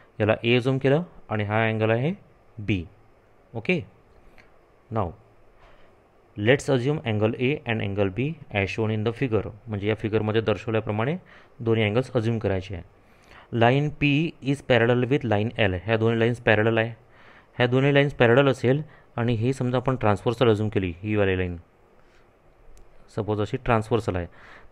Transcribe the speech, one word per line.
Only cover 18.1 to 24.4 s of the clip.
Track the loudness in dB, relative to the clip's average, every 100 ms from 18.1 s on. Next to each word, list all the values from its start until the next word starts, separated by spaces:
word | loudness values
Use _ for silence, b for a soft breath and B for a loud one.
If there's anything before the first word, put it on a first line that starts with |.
पॅरलल | 4 6 6 4
असेल | 2 0 0 -2 B B -4
आणि | -2
हे | 0 -2
समजा | -2 -2 -2
आपण | -2 0
ट्रान्सव्हर्सल | 0 0 0 2 2
अज्युम | 2 0
केली, | -2 -4 -4
ही | -4 0
वाली | 2 0
लाईन | -2 -6 -14 _ _ _ b b b _ _ _ -20 -20 -20 -20 -14 -8
सपोज | -4 -4
अशी | -4 -4
ट्रान्सव्हर्सल | 0 0 2 -2 0 -4
आहे, | -6 B